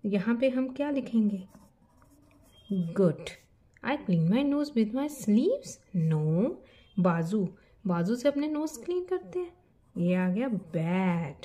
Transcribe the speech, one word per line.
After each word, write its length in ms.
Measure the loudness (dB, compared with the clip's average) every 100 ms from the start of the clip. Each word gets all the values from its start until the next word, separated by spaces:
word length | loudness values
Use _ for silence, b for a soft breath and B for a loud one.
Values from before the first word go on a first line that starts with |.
यहाँ 300 | 0 0 0
पे 140 | 2 2
हम 180 | 2 -4
क्या 240 | -4 -2
लिखेंगे? 520 | -2 0 2 2 0 -10 -20 -20 _ _ _ -20 -20 -20 -20 -20 -20 -6
गुड। 540 | -4 -2 2 2 2 -10 -16 _ _ _ _
I 120 | -4 -4
clean 320 | 2 2 4
my 120 | 2 2
nose 160 | 0 0
with 200 | 0 0
my 180 | 0 -4
sleeves। 580 | -2 2 4 4 0 -6 -18 _ 0 2
No। 380 | 2 2 2 0 -4 B B B 0
बाजू, 500 | 2 2 0 0 -2 b b b -2
बाजू 280 | 0 0
से 120 | 0 0
अपने 200 | 0 -2
नोज 240 | -2 -4
क्लीन 320 | -8 -6 -4
करते 360 | -4 -6 -6 -8
हैं, 140 | -8 -14 _ _ _ -2
ये 180 | 0
आ 140 | 2 0
गया 180 | 0 -2
बैड। 880 | -4 -4 -4 0 0 2 0 -4 -10